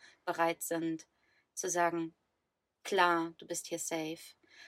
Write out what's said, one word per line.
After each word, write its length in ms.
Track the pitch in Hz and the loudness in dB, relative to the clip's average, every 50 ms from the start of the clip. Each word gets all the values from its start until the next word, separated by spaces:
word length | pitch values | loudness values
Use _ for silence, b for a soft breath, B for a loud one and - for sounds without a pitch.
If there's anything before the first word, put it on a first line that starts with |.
| b b b b b | b b b b b
bereit 360 | - 170 - 165 165 165 - - | -4 0 2 2 2 2 0 -2
sind 440 | - 165 165 165 165 160 160 - _ _ _ _ _ _ _ _ _ - | -2 -2 0 0 0 -2 -4 -6 _ _ _ _ _ _ _ _ _ -12
zu 160 | - - 185 | -8 -6 -2
sagen: 460 | 170 175 170 170 165 170 165 165 - _ _ _ _ _ _ _ _ _ _ _ _ _ - | 0 2 2 2 2 0 -4 -4 -8 _ _ _ _ _ _ _ _ _ _ _ _ _ -8
"Klar, 500 | - 202 190 180 175 170 165 165 170 165 - | -2 2 4 6 6 6 4 0 -2 -6 -12
du 80 | - - | -12 -8
bist 200 | 170 - - - | -8 -8 -8 -6
hier 120 | 170 170 | -8 -6
safe." 560 | - - 175 165 156 156 165 - - - - _ b b b b b | -6 -4 -4 -4 -4 -6 -8 -10 -12 -20 -20 _ b b b b b